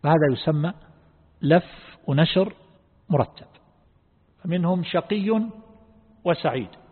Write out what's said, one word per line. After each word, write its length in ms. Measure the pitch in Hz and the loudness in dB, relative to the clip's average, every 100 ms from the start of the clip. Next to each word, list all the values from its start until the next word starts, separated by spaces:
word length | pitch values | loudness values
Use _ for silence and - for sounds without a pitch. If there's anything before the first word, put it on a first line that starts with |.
فهذا 300 | 147 160 147 | 2 4 2
يسمى 400 | 123 - 151 160 - - - _ _ _ _ | 0 -2 -2 -4 -6 -20 -20 _ _ _ _
لف 560 | 139 165 - - - - - | 2 2 2 -20 -20 -14 -4
ونشر 460 | 143 165 185 196 - - _ _ _ _ | 0 2 2 -2 -6 -20 _ _ _ _
مرتب. 360 | 143 - - - - _ _ _ _ _ _ _ _ | -2 -2 -6 -20 -20 _ _ _ _ _ _ _ _
فمنهم 380 | 175 180 170 180 | -6 -2 0 0
شقي 680 | 160 175 170 208 196 220 226 - - - - - _ _ | 0 -2 -2 -4 0 -2 -2 -10 -20 -20 -20 -20 _ _
وسعيد 440 | 175 165 151 127 98 - - | -2 0 -2 -4 -8 -14 -20